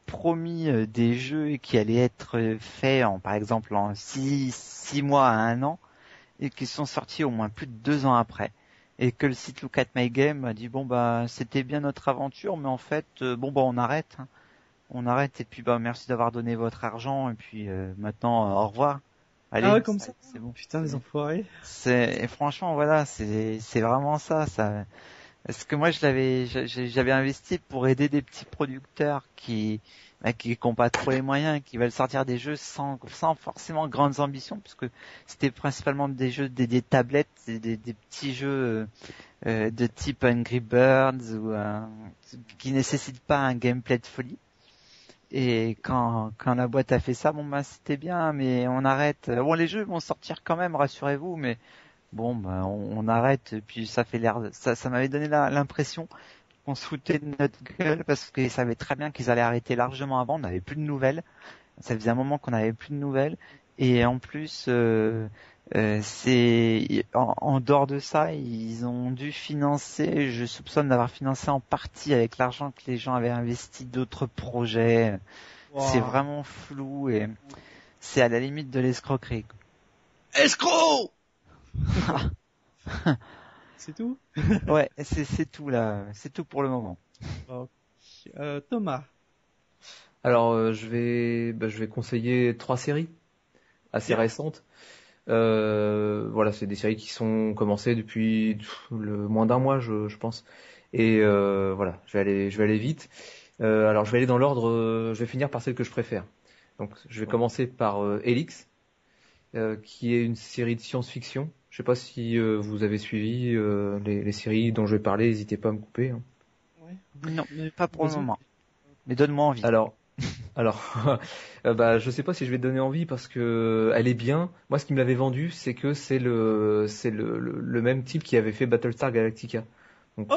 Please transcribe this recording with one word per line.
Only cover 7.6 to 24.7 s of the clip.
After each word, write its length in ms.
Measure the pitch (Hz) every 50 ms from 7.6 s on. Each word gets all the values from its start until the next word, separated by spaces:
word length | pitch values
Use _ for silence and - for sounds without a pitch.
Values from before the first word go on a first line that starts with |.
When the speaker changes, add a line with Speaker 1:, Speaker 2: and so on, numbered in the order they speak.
| 156 131
Speaker 1:
de 40 | 117
deux 320 | 110 117 139 151 143 131
ans 100 | 135 123
après, 340 | 117 113 - - - 104 110 - _ _ _ _ _ _ _ _ -
et 140 | 127 123 117
que 160 | - 147 139
le 60 | 123
site 280 | - - - 127 - -
Look 160 | 131 - 139
at 60 | 127 - -
My 160 | 127 123 120
Game 340 | 120 135 139 151 151 139 131
a 100 | 120 107
dit, 140 | 107 117 120
bon, 160 | 123 135 139
bah, 420 | 123 123 123 120 117 117 117 117 117
c'était 340 | - - 131 - - 135 131
bien 160 | 127 143 147
notre 280 | 143 143 131 - - 139
aventure, 480 | 131 143 139 135 - - - 202 185
mais 120 | 160 143 135
en 100 | 131 123
fait, 280 | - - 151 156 - _ _ - 131
euh, 140 | 127 123
bon, 160 | 120 131 139 139
bah, 100 | 139 131
on 120 | 127 120
arrête, 400 | 120 120 120 143 160 - _ - -
hein. 80 | 131 - _ _ _ _ _ _ _ _ _ _ _ _
On 160 | - 127 120
arrête, 340 | 120 123 135 143 131 _ -
et 40 | 117
puis, 180 | _ - - 117
bah, 160 | 123 120 117
merci 300 | 113 120 117 - - -
d'avoir 240 | 127 113 117 117 117
donné 240 | 120 117 117 117
votre 280 | 113 113 113 - - -
argent, 460 | 113 107 113 113 135 139 139 131 123
et 40 | 113
puis, 340 | 107 - - 110 107 104 101
euh, 240 | 95 95 95 95 95 101
maintenant, 520 | 104 107 104 - - 120 117 113 107 101
euh, 40 | 98
au 120 | 98 110 101
revoir. 320 | 101 120 143 143 139 139 _ _ _ _ _ _ _ _ _ _ -
Allez, 140 | 110 113 202
Speaker 2:
Ah 60 | 214
ouais, 80 | 226 214
comme 180 | 113 104 -
Speaker 1:
ça, 60 | -
Speaker 2:
ça. 60 | - - _
Speaker 1:
c'est 180 | _ - - 117
bon. 100 | 113 123
Speaker 2:
Putain, 320 | 127 - - - - 160 160
les 120 | 147 139
enfoirés. 480 | 131 - - - 147 147 147 160 190 202 - - - -
Speaker 1:
C'est, 560 | - - - - 127 123 123 120 - - -
et 60 | 117
franchement, 480 | 123 - - 143 147 139 - 190 175 156
voilà, 300 | 143 147 147 156 156 143
c'est, 540 | - - - 110 104 107 107 110 110 110 110
c'est 200 | 110 - - 120
vraiment 380 | 110 117 123 135 143 147 151 151
ça, 280 | - - 160 156 151
ça. 380 | - - - 110 104